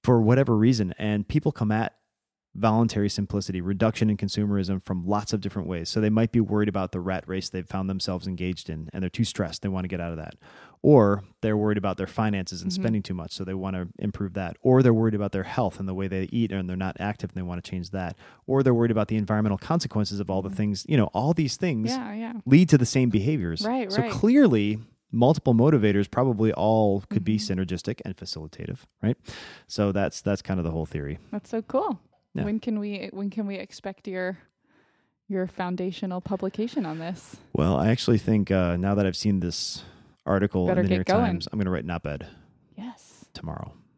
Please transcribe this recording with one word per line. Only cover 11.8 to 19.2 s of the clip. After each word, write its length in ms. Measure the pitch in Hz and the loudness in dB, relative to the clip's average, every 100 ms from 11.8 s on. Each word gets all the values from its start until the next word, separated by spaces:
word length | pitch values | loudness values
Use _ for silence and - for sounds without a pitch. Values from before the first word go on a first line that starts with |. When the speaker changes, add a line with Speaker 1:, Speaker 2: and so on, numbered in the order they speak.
| 98 90 | -2 -4
Speaker 1:
their 100 | 92 | -6
finances 540 | - 110 101 90 87 | -2 0 -2 -4 -8
and 100 | 92 | -6
Speaker 2:
Mm-hmm. 100 | 180 | -4
Speaker 1:
spending 220 | 147 110 | -2 -2
too 100 | - | -4
much, 200 | 92 80 | -8 -8
so 100 | - | -10
they 100 | 95 95 | -8 -6
wanna 320 | 95 92 90 - | -6 -6 -8 -6
improve 360 | 104 - 98 92 | -8 -6 -6 -6
that. 200 | 87 - | -8 0
Or 200 | 127 127 | 6 8
they're 120 | 127 | 8
worried 220 | 113 113 107 | 6 2 0
about 180 | 101 | -2
their 100 | 98 | -4
health 380 | 92 - 104 - | -4 -2 -2 -4
and 80 | 95 | -8
the 40 | |
way 140 | 92 98 | -4 -4
they 220 | 95 92 | -4 -2
eat, 220 | 117 110 | -2 -2
and 160 | 95 90 | -2 -4
they're 80 | 92 | -4
not 180 | 95 - | -6 -4
active, 340 | 101 107 92 | -6 -4 -8
and 60 | 95 | -6
they 80 | 90 | -6
wanna 160 | 87 | -8
change 280 | - 92 87 | -8 -8 -6
that. 260 | 95 87 - - _ - | -8 -8 -10 -20 _ -2
Or 160 | 135 | 2
they're 100 | 131 117 | 4 4
worried 160 | 117 | 4
about 180 | 110 104 | 2 0
the 80 | |
environmental 400 | 110 | -2